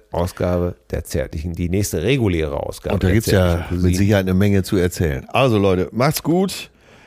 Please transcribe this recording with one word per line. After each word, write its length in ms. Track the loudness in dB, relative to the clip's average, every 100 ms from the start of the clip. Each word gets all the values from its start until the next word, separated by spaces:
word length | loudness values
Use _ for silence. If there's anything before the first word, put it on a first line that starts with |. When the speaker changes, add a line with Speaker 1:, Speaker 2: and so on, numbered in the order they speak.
| _
Speaker 1:
Ausgabe 640 | -4 -4 -2 -2 0 -2 -6 _
der 120 | -8
Zärtlichen, 500 | -4 -6 -4 -6 -8
die 140 | -6 -2
nächste 360 | -2 -2 -2
reguläre 600 | -2 0 0 0 -2 -4
Ausgabe 300 | -8 -8 -6
Speaker 2:
Und 100 | 0
da 40 | 2
Speaker 1:
der 80 | 2
Speaker 2:
gibt's 160 | 2
ja 80 | 4
Speaker 1:
Zärtlichen 360 | 4 0 -2 0
Speaker 2:
mit 60 |
Speaker 1:
Cousinen. 160 | 2 4
Speaker 2:
Sicherheit 280 | 4 4 2
eine 80 | 2
Menge 280 | 4 2
zu 140 | 2 0
erzählen. 480 | 0 0 -2 -2 -4
Also 280 | 0 2 4
Leute, 320 | 2 2 -2
macht's 320 | -2 -2 0
gut. 460 | 0 0 0 -4 -14 _ _ -20